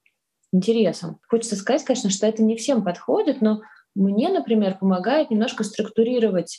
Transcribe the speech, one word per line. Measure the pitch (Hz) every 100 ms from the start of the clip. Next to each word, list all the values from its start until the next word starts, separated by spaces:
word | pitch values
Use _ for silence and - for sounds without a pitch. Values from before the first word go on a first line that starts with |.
| _ _ _ _ _
интересом. | 185 190 226 190 160 170 160 _
Хочется | 226 226 196
сказать, | - 247
конечно, | - 240 196
что | - 214
это | 220
не | 220 226
всем | - 247
подходит, | 196 175 - 330 415 262
но | 214 214 - - _ 202
мне, | 196 202 320
например, | 381 254 220 196 190
помогает | 190 185 190 302 302
немножко | 214 247 -
структурировать | 214 - 214 - 233 254 220 185 170